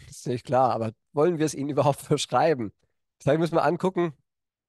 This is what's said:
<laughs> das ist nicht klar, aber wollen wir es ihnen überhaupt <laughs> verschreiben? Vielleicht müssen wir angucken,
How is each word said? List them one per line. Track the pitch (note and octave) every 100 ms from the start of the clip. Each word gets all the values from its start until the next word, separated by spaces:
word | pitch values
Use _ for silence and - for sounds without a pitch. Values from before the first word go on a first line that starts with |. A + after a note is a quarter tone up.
<laughs> | -
das | -
ist | -
nicht | B2 -
klar, | B2+ B2+
aber | A#2 A2+ - _
wollen | C#3+ E3+ D#3+
wir | D3+
es |
ihnen | - C#3+
überhaupt | C#3 C#3 C#3
<laughs> |
verschreiben? | - D3 - B2 D#3+ C3+ G#2 _ _ _ _ _
Vielleicht | C#3 D#3+
müssen | E3 D#3+
wir |
angucken, | C#3+ F3 F#3 F3+ E3+ - _ _ _ _